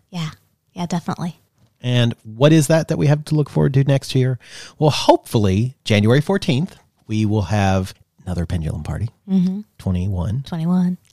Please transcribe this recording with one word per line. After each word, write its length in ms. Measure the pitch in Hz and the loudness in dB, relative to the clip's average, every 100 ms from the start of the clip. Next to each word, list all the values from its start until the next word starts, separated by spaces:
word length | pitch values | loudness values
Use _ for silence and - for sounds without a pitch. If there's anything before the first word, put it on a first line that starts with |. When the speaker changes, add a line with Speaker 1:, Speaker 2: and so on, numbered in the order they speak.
| _ | _
Speaker 1:
Yeah. 200 | 175 156 - _ _ _ | -10 -10 -12 _ _ _
Yeah, 120 | - 175 | -10 -4
definitely. 520 | 175 - - 165 - _ _ _ _ | -4 -4 -6 -8 -10 _ _ _ _
Speaker 2:
And 320 | 123 123 117 - | -2 2 2 -2
what 280 | 113 110 147 | -12 2 6
is 140 | 160 143 | 6 4
that 200 | 160 - | 0 0
that 100 | 160 | 0
we 100 | 151 | 2
have 180 | 151 - | 0 0
to 100 | 151 | -2
look 140 | 143 | 0
forward 240 | 151 151 139 | 0 2 2
to 80 | |
next 320 | 139 135 - 131 | 2 0 0 -2
year? 240 | 127 123 - - - - | 0 -2 -10 -20 -18 0
Well, 120 | 151 | 0
hopefully, 840 | - - 339 - 117 101 95 123 - | 2 2 2 2 0 2 2 -2 -6
January 380 | - 104 104 139 | 0 2 4 2
fourteenth, 560 | 147 196 - 127 180 - _ _ - | 2 -2 0 -2 -2 -10 _ _ -6
we 180 | 110 107 | -2 0
will 160 | 107 | 0
have 500 | 85 104 98 95 95 - _ _ 92 | 0 0 2 0 -2 -10 _ _ -8
another 200 | 85 82 | -6 -4
pendulum 380 | 87 78 76 | -4 -4 -8
party. 260 | 76 78 117 _ 196 | -8 -8 -8 _ -2
Speaker 1:
Mm-hmm. 320 | 190 180 196 - _ | 0 0 -4 -12 _
Speaker 2:
Twenty-one. 640 | - 90 98 90 82 131 | -4 -2 -2 -4 -4 -4
Speaker 1:
Twenty-one. 540 | 139 165 165 185 180 185 _ | -6 -6 -2 0 0 -4 _